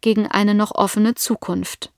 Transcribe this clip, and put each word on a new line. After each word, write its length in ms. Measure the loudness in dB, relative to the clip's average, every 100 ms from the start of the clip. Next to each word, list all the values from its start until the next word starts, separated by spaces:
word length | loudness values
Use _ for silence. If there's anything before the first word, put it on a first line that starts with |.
gegen 240 | 2 2 0
eine 300 | 0 2 2
noch 160 | 0
offene 420 | 0 0 2 0
Zukunft. 760 | 0 -4 -4 -4 -6 -6 -10 -16